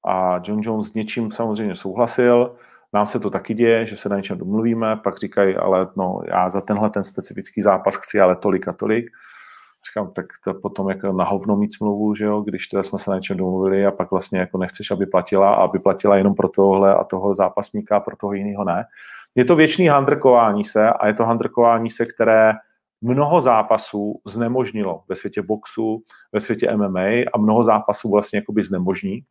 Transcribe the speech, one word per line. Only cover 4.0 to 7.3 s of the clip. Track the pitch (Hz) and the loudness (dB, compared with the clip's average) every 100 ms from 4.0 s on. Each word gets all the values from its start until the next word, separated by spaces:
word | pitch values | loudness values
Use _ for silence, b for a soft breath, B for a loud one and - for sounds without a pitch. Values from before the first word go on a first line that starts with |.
| 101 | -4
na | 98 | -4
něčem | 98 87 | -4 -8
domluvíme, | 87 104 113 113 110 107 | -4 -2 0 0 -2 -2
pak | 104 - | -4 -6
říkají, | 98 - 98 92 | -4 0 2 2
"Ale | 95 92 92 - | 0 0 0 -4
no, | 92 95 - | -4 -6 -4
já | 92 92 | -2 0
za | 95 | -2
tenhle | - 104 107 | -4 -2 -2
ten | 104 | -2
specifický | 95 - - | -6 -8 -12